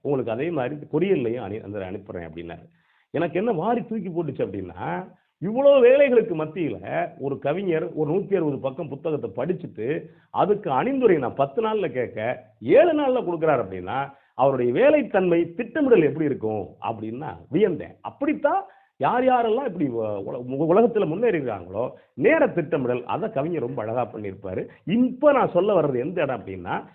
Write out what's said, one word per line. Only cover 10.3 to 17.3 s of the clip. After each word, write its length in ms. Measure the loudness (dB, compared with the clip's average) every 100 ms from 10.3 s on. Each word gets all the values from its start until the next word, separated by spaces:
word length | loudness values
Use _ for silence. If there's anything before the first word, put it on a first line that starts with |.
| 0 0 0 0
அணிந்துரை 460 | 0 0 4 4 4
நான் 180 | 2 -2
பத்து 260 | -2 0
நாள்ல 300 | -2 -2 -2
கேட்க 520 | -4 -4 -4 -4 -6 -10 -8
ஏழு 420 | 4 6 6 4
நாள்ல 200 | 0 0
கொடுக்குறாரு 420 | -2 0 2 2
அப்படின்னா, 480 | 0 -6 -6 -6 -6 -10 _ 2
அவருடைய 380 | 2 4 2
வேலைத்தன்மை, 800 | 4 4 4 2 0 2 2 0
திட்டமிடல் 480 | -6 -6 0 4 6
எப்படி 240 | 4 2 -2
இருக்கும் 420 | -2 -4 -4 -6 -8
அப்படின்னு 360 | -8 -6 -8 -10
நான் 200 | -10